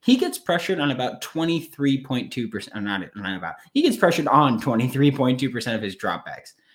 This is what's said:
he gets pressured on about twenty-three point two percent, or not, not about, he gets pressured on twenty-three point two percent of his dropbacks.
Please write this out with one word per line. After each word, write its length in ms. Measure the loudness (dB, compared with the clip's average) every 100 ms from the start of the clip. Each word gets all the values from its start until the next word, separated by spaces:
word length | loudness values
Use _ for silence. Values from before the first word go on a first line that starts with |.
he 140 | 4 4
gets 240 | 2 -4
pressured 400 | -2 -2 0 0
on 120 | 0
about 300 | 0 -2 -4
twenty-three 800 | -8 -4 0 0 -4 -2 0 0
point 280 | 0 -4 -4
two 160 | -6 -6
percent, 300 | -6 -8 -6
or 40 |
not, 200 | -4 -4 -6 -8
not 220 | -6 -6
about, 180 | -8 -10 -6
he 80 | 0
gets 160 | 2 4
pressured 300 | 2 2 4
on 300 | 4 4 2
twenty-three 500 | 0 0 0 4 4
point 280 | 4 2 2
two 120 | -2
percent 240 | -4 -4 -4
of 60 |
his 140 | -4 -4
dropbacks. 580 | -4 -4 -8 -16 -16 _ _